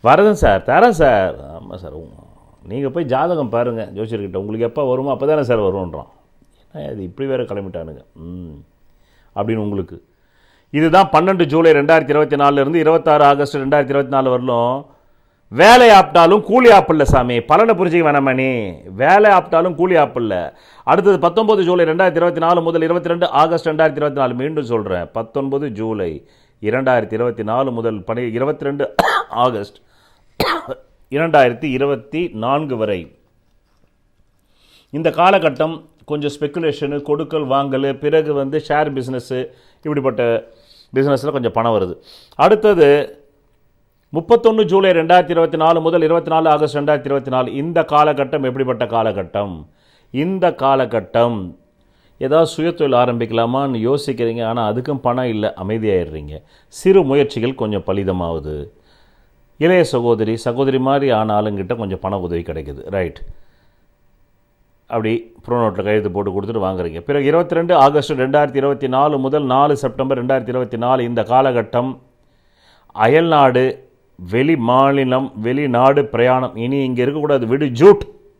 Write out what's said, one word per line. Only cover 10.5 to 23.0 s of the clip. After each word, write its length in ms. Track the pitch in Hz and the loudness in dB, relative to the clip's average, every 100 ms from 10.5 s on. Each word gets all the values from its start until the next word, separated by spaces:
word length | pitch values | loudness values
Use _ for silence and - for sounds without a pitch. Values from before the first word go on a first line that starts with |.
| _ _ | _ _
இதுதான் 400 | 147 160 175 190 | -2 4 4 4
பன்னெண்டு 340 | 151 180 190 151 | 2 2 0 0
ஜூலை 260 | 156 165 | 4 4
ரெண்டாயிரத்தி 380 | 147 143 160 135 | 4 4 2 4
இருபத்தி 260 | 147 151 143 | 0 2 2
நாலுலேருந்து 400 | 143 143 135 170 | 2 2 0 2
இருபத்தாறு 480 | 156 160 160 151 | 2 2 4 6
ஆகஸ்ட் 340 | 143 143 143 143 | 6 4 0 -4
ரெண்டாயிரத்தி 320 | 135 147 135 | 0 0 2
இருபத்தி 200 | 139 131 | 0 0
நாலு 300 | 135 131 127 | 0 0 0
வரலும் 460 | 127 120 120 131 143 _ _ _ _ _ _ | 0 0 0 -4 -10 _ _ _ _ _ _
வேலை 420 | 110 190 247 240 | 4 8 10 10
ஆப்டாலும் 520 | 202 147 160 165 208 | 8 8 4 6 4
கூலி 300 | - 233 240 | 2 6 8
ஆப் 180 | 202 - | 8 6
இல்ல 160 | 160 139 | 0 4
சாமி. 360 | 139 123 120 | 2 2 -2
பலனை 340 | - 160 226 196 | 2 2 4 2
புரிஞ்சுக்க 300 | 180 170 160 | 2 2 2
வேணாமா 280 | 143 135 | 2 0
நீ? 440 | 127 131 127 101 80 - | 0 -2 -2 -6 -10 -16
வேலை 400 | 95 139 196 214 | -2 4 6 6
ஆப்டாலும் 440 | 190 - 165 175 156 | 4 2 0 0 -2
கூலி 200 | 180 175 | 0 2
ஆப் 220 | 139 123 | 2 -2
இல்ல. 400 | 113 92 80 _ _ - | -4 -4 -6 _ _ -12
அடுத்தது 360 | - 165 196 190 | 0 2 4 2
பத்தொன்பது 440 | 175 175 220 208 | 2 0 0 2
ஜூலை 220 | 175 180 165 | 2 2 2
ரெண்டாயிரத்தி 300 | 160 185 165 | 2 2 2
இருபத்தி 240 | 175 160 | -2 0
நாலு 220 | 165 175 | 0 2
முதல் 200 | 165 165 | 0 -2
இருபத்திரெண்டு 440 | 160 175 | 0 -2